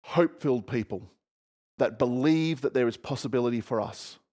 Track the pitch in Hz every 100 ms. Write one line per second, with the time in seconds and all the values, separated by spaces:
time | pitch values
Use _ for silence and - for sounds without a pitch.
0 | - - 165 - 151 123 98 123 107 95
1 | 101 _ _ _ _ _ _ - 123 110
2 | 127 123 143 160 160 151 131 131 120 -
3 | - 131 131 123 120 120 - 117 98 -
4 | - - _